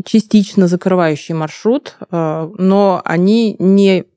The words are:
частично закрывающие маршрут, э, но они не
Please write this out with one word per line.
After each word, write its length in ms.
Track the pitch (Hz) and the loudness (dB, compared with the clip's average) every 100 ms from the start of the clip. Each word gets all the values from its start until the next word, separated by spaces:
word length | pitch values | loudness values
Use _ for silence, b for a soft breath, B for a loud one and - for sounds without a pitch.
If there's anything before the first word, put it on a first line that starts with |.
| 180 | -2
частично 600 | 220 - 214 196 - 180 | -2 2 0 2 0 0
закрывающие 680 | 180 190 185 165 147 - 165 | 0 0 0 0 -2 -6 -6
маршрут, 600 | 156 - 214 262 - - | -6 -4 -2 -2 -4 -18
э, 500 | - 170 160 160 160 208 | -8 -4 -4 -4 -8 -2
но 440 | 185 196 202 180 | 0 2 2 0
они 540 | - 170 185 226 220 - | -2 0 2 2 0 0
не 460 | 185 196 196 185 - | 2 4 4 2 -2